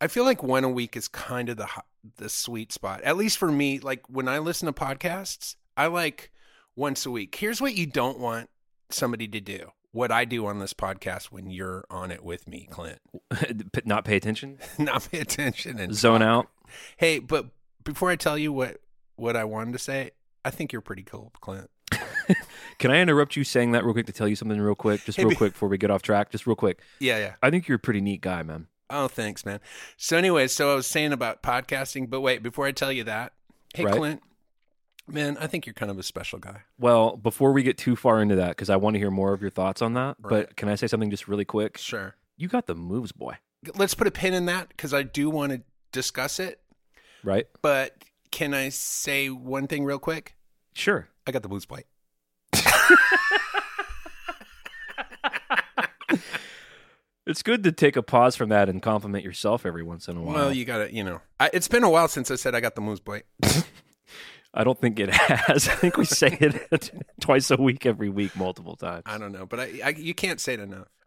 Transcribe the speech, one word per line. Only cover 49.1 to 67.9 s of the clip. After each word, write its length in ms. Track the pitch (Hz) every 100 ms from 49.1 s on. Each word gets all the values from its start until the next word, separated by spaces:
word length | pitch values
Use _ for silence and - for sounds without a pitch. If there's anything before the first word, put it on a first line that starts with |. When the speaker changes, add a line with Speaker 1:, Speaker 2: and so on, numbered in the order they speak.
| 139 135
Speaker 1:
one 380 | 131 127 135 139
thing 160 | 147
real 140 | 139 139
quick? 340 | - 160 - _ _ _ _
Speaker 2:
Sure. 340 | - - 165 - _ -
Speaker 1:
I 40 |
got 120 | 127
the 60 | 101
moves, 180 | 98 -
boy. 180 | 67 - _ _ _ _ _ _
<laughs> 100 | - - 622 - - 659 381 - - - 403 - - - - 330 - - - - - - - - - - - 277 - - 202 - - 156 - - 175 - 156 - - - - - _ _ _
Speaker 2:
It's 200 | - 156
good 180 | - 233
to 60 | 185
take 220 | 160 147 127
a 60 |
pause 320 | - 123 123
from 140 | - 110
that 200 | 104 98
and 140 | 92
compliment 400 | 113 107 104 101
yourself 400 | 95 90 104 123
every 200 | 92 82
once 240 | 82 85 -
in 80 | 87
a 40 |
while. 120 | 82
Speaker 1:
Well, 180 | 151 139
you 120 | 131
gotta, 280 | 120 113 107
you 120 | 110
know. 160 | 95 85 - -
I, 120 | 151
it's 160 | 180 -
been 160 | 240
a 60 | 214
while 180 | 165 165
since 240 | - 123
I 20 |
said, 220 | 131 131 117
"I 40 |
got 140 | 117
the 60 | 110
moves, 180 | 107 101
boy." 240 | - 104 -
<laughs> 1300 | - - 151 - - _ _ _ - - - _
Speaker 2:
I 100 | -
don't 140 | 117 127
think 200 | 120 107
it 100 | 98
has. 600 | - - 135 - 139 -
<laughs> 20 |
I 40 | -
think 200 | 180 -
we 80 |
say 320 | - - 143 -
it 500 | 151 - - 160 - - -
<laughs> 100 | -
twice 300 | - 135 -
a 40 | 127
week, 300 | 131 131
every 220 | 127